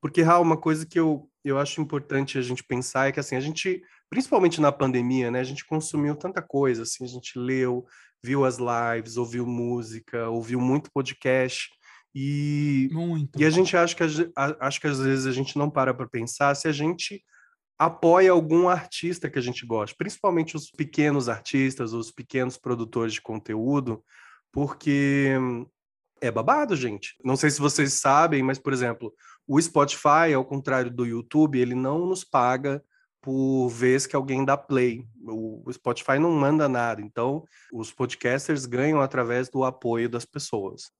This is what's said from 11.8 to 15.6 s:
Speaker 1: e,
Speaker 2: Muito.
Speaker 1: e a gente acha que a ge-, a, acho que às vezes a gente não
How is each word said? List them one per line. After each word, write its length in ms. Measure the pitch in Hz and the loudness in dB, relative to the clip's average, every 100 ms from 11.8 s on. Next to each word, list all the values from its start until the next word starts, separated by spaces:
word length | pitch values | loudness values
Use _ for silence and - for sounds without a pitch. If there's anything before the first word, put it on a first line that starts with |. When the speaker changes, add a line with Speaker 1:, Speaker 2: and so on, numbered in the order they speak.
| _ - _ | _ -20 _
Speaker 1:
e, 760 | 139 139 143 147 147 147 139 135 | -6 -4 -2 -2 0 2 2 0
Speaker 2:
Muito. 500 | 160 170 165 143 143 | -2 -4 -2 -4 2
Speaker 1:
e 40 | |
a 60 | 151 | 4
gente 260 | 160 185 180 | 6 4 4
acha 180 | 170 | 2
que 80 | - | 2
a 60 | 165 | -2
ge-, 240 | 151 170 | 0 -2
a, 320 | - 139 151 135 | -2 -4 -2 -4
acho 140 | 139 | -2
que 60 | 151 | -4
às 100 | 135 | 0
vezes 280 | 135 135 131 | 0 0 0
a 60 | |
gente 240 | 127 135 | -2 -2
não 140 | 147 | -2